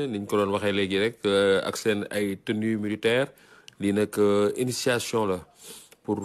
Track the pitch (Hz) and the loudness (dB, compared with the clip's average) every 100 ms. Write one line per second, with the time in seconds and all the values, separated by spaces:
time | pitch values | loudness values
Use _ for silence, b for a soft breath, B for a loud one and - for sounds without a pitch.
0 | 143 104 101 104 98 101 101 101 98 98 | -4 -6 -2 0 2 0 0 0 0 0
1 | 110 117 104 98 98 95 - - 113 104 | 0 -2 0 4 4 4 0 -2 -2 -2
2 | 101 104 101 95 - 107 110 110 104 104 | -2 -2 -2 -4 -4 -2 -2 -2 -2 -2
3 | 113 120 135 - B B B - 98 101 | 0 0 0 -6 B B B -4 -2 0
4 | 104 - 104 101 104 120 127 117 - 120 | 0 2 2 4 2 0 -4 -2 0 0
5 | - 117 104 90 - B B B B B | 0 -2 0 -2 -6 B B B B B
6 | - 104 | -6 -4